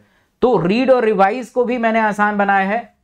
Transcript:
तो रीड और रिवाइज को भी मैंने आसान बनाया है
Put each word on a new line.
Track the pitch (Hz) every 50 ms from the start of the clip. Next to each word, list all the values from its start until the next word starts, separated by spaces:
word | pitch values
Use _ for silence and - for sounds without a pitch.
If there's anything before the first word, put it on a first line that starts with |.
| _ _ _ _ _ _ _ _
तो | - 254 233
रीड | 175 160 175 208 240 262 247
और | 262 247 220
रिवाइज | 220 214 185 196 190 226 254 233 -
को | - 247 240
भी | 214 247
मैंने | 247 226 220 220 226
आसान | 220 214 202 208 208 208 208
बनाया | 202 202 196 196 196 190
है | 196 208 233 233 - _ _